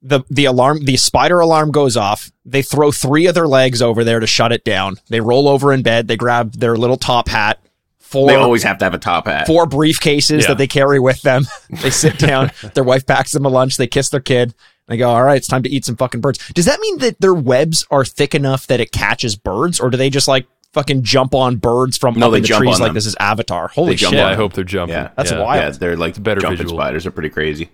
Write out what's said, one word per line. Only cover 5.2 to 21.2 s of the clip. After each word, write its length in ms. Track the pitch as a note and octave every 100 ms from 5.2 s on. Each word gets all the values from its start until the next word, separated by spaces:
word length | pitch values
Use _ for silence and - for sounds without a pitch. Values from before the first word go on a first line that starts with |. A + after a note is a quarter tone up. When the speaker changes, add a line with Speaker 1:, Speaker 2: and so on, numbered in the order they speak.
Speaker 1:
roll 260 | A2+ B2 C#3+
over 240 | C#3 C#3
in 100 | C3+
bed. 260 | A#2 A#2 A2
They 100 | A2+
grab 360 | A#2+ A#2+ A2+
their 220 | A2 A#2+ A2+
little 220 | A#2+ B2+
top 320 | - A#2+ -
hat. 300 | A2+ G#2 - _ _ _ _
Four, 280 | _ C3+ C#3
Speaker 2:
They 80 | C3
always 280 | C3+ A#2
have 140 | A#2 G2
to 60 | F#2+
have 80 |
a 40 | E2+
top 280 | - E2+ G2
hat. 200 | D2 D#2
Speaker 1:
four 180 | D#3+ E3
briefcases 760 | C3+ D#3 D3+ D#3 D3 C#3+ D3+
Speaker 3:
Yeah. 60 | G#2+
Speaker 1:
that 80 | C#3
they 100 | C3+
carry 320 | C#3+ C#3 C#3
with 220 | B2+ B2+
them. 240 | C#3+ C3 C#3 -
<laughs> 120 | _ -
They 80 | C3+
sit 280 | - D#3 -
down. 320 | D3 C3+ C3+ -
Speaker 3:
<laughs> 100 | G#2+
Speaker 1:
Their 100 | -
wife 220 | B2+ C3 -
packs 260 | B2+ C3
them 140 | D3 C#3
a 40 |
lunch. 280 | B2+ C3 -
They 100 | B2
kiss 220 | C3+ C#3
their 100 | C#3+
kid. 340 | - B2+ A#2+ - _ _ _
They 100 | A#2
go, 120 | B2
"All 140 | A#2
right, 140 | C3 C#3
it's 100 | -
time 160 | C3+
to 60 | A#2+
eat 140 | C3+ -
some 100 | A2+
fucking 260 | B2+ A#2+
birds." 160 | C#3 - -
Does 120 | - F3
that 140 | D4
mean 200 | A4 F4+
that 200 | B3 -
their 140 | G3
webs 520 | F3+ C3 B2+ D#3+ D#3+ -
are 160 | C#3+ C3
thick 300 | - D3 D#3
enough 320 | C#3 C3 -
that 120 | B2
it 120 | A2
catches 440 | - G2+ A#2 A#2+ G#2
birds, 440 | - G2 E3 E3
or 100 | B2+
do 80 | B2
they 140 | C3+
just, 160 | C3+ C3+
like, 180 | C3+ C3+ _ _
fucking 280 | - C#3+ C#3
jump 320 | A#2 C3+